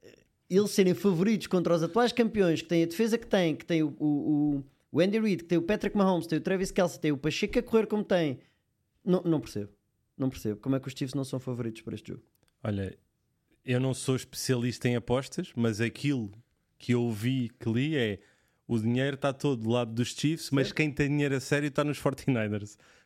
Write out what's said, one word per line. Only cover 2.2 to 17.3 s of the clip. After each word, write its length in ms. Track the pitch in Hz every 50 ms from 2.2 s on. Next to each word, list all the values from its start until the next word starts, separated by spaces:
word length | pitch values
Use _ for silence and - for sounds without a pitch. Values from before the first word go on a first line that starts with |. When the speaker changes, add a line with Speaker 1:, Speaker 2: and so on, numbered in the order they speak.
| 233 220 - 208 190 170 160 156
Speaker 1:
que 60 | - -
têm 140 | 175 165
a 40 | 165
defesa 300 | 165 165 - 226 226 220
que 120 | 226 226 -
têm, 260 | - 196 180 160 151
que 100 | - -
têm 200 | - 175 160 156
o, 100 | 147 131 -
o, 80 | 151 151 147 143 - - 151 147 147 147 143
o, 80 | 139 135 - _ _ _ _
o 100 | - 135
Andy 200 | 175 196 202 226
Reid, 240 | 220 214 185 - -
que 40 | -
tem 80 | 175
o 60 | 165
Patrick 340 | 170 170 208 208 - 202 -
Mahomes, 300 | 208 196 190 185 170 165
tem 100 | 165 160
o 40 | 151
Travis 320 | - 185 190 185 190 185
Kelce, 260 | - - 180 170 - -
tem 140 | - 156
o 40 | 147
Pacheco 400 | 131 - 156 147 - 214 208 -
a 60 | 254
correr 240 | 226 - - 226 208
como 160 | 208 214 214
tem, 380 | 196 - 196 175 165 147 123 - - _ _ _ _ _ _ _ _ _ _ _ -
não, 180 | 190 180 180
não 180 | - 170 160 143
percebo. 300 | 110 - - 107 104 104 - _ _ _ _ _ _ _ _ -
Não 100 | 135 131
percebo 320 | - - - 107 107 -
como 140 | - 131 135
é 60 | 135
que 80 | 135 135
os 60 | 131
Chiefs 200 | - - 127 127
não 100 | 143 135
são 140 | 131 - 127
favoritos 420 | 127 131 123 120 120 113 110 -
para 120 | - 110 110
este 140 | 104 - -
jogo. 160 | - - - _ _ _ _ _ _ _
Speaker 2:
Olha, 380 | - 107 104 98 98 92 - - _ _ _ _ _ _ _ _ _ _ _ _ _
eu 140 | 131 123 123
não 160 | 131 135 123
sou 220 | - - - 131
especialista 720 | 127 - - - - - - 127 120 117 123 113 - - 127
em 80 | 120
apostas, 560 | 120 - - 120 131 135 - - - 180 - -
mas 260 | 120 117 117 107 101
aquilo 520 | 117 113 - - 135 143 143 127 110 98 98 - - _ _ _ _ _ _
que 160 | _ - -
eu 160 | 120 120 120 120
vi, 400 | 113 101 113 123